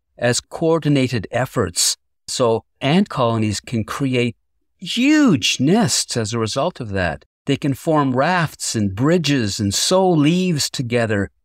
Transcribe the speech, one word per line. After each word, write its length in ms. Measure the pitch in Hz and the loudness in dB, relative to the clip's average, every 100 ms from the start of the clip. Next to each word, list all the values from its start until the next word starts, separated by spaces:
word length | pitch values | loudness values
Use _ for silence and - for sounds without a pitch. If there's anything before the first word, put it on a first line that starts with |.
| _ - | _ -4
as 220 | 120 120 | -2 -2
coordinated 840 | - - 165 165 147 139 131 123 - | -4 -2 0 2 2 2 2 -2 -4
efforts. 680 | 117 131 135 90 - - - _ _ - | -4 -4 -2 -2 -2 -2 -4 _ _ -10
So 360 | - 120 113 - - | -2 0 0 -4 -6
ant 280 | 135 175 208 | 0 2 0
colonies 500 | - 117 113 107 98 | 0 0 0 -2 -4
can 240 | - - | -6 -6
create 520 | - - 139 127 120 - _ _ _ - | -6 -4 -2 0 -2 -4 _ _ _ -18
huge 800 | 175 233 269 302 277 139 - - | -8 0 2 4 4 4 0 0
nests 580 | 131 214 165 - - 120 | 2 2 2 0 -4 -4
as 160 | 104 | -4
a 60 | 117 | -2
result 400 | 110 135 160 - | -2 -2 -4 -4
of 100 | 110 | -6
that. 360 | 95 85 71 _ _ - | -2 -2 -4 _ _ -4
They 120 | 139 | -2
can 160 | 147 | -2
form 420 | 127 165 156 135 123 | -4 0 0 2 2
rafts 600 | 151 180 151 - - 117 | 2 2 -2 -4 -6 -2
and 200 | 101 95 | -2 0
bridges 640 | 139 180 143 143 104 - | 2 2 2 0 0 -2
and 140 | 101 | -2
sew 360 | - - 190 190 | 0 0 2 4
leaves 600 | 165 143 180 185 151 - | 4 4 2 0 0 -2
together. 640 | - 120 120 110 101 95 _ | -4 -2 0 0 0 -2 _